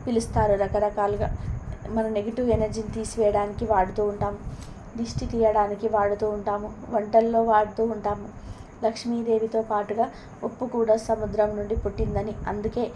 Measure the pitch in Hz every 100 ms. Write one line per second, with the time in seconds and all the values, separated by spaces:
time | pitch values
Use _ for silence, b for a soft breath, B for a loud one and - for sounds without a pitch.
0 | - 233 233 233 214 196 196 208 208 202
1 | 208 208 214 - B B - - - 220
2 | 220 214 208 226 247 214 214 214 214 220
3 | 214 - 208 202 208 208 220 202 190 190
4 | 208 202 202 202 - B B B B 233
5 | 233 - 240 233 220 214 208 202 220 214
6 | 202 202 214 208 202 202 214 - - 233
7 | 208 226 226 233 226 214 208 202 226 214
8 | 208 208 208 - B B B - 226 226
9 | 240 233 233 220 220 226 220 208 202 214
10 | 254 B B B - - 254 240 226 220
11 | - 220 214 208 208 208 208 226 202 202
12 | 214 202 214 208 - 202 214 240 233